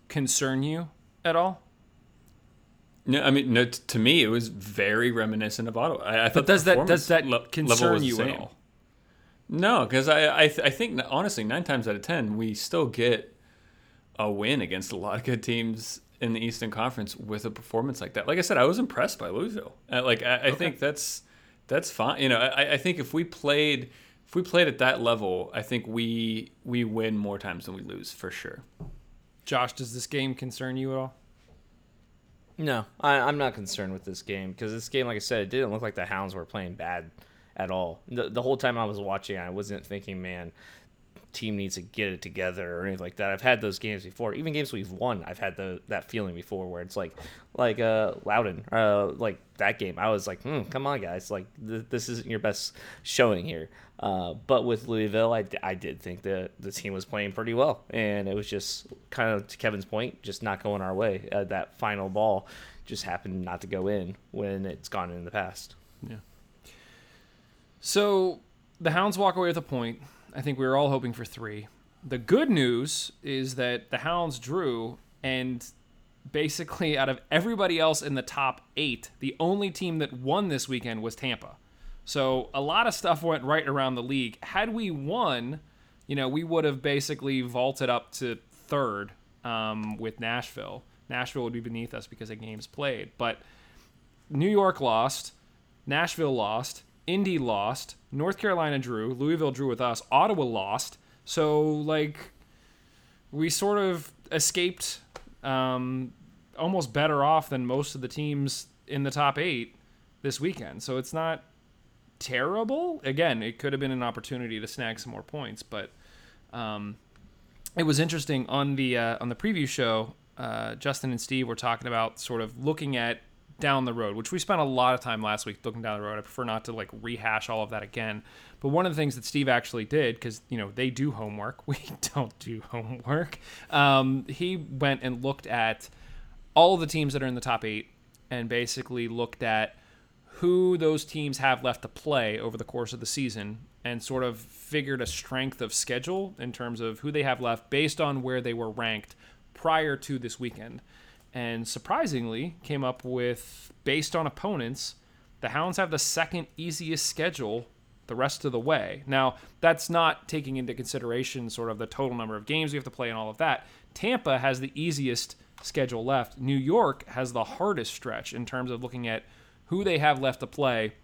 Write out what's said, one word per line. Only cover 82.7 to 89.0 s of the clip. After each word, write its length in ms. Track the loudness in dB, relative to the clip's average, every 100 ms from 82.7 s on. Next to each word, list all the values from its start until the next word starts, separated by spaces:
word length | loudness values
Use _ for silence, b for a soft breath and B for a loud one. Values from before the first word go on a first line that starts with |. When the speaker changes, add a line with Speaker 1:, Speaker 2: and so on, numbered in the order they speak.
| 4 2
Speaker 1:
of 60 |
stuff 280 | 2 2 2
went 220 | 2 0
right 220 | 2 2 2
around 260 | 0 0
the 80 | 0
league. 340 | -2 -2 -2 -6
Had 320 | -4 0 0
we 160 | -2 -2
won, 680 | -4 -2 0 0 0 -2 -8 b b b b -6
you 80 | -2
know, 120 | 0
we 140 | 0
would 220 | 0 2
have 180 | 2 2
basically 580 | 0 0 0 -4 -2 -2
vaulted 460 | 0 0 0 2 0
up 220 | 0 -2
to 260 | -6 -4 -6 -10 -20 -4
third, 460 | 0 0 -2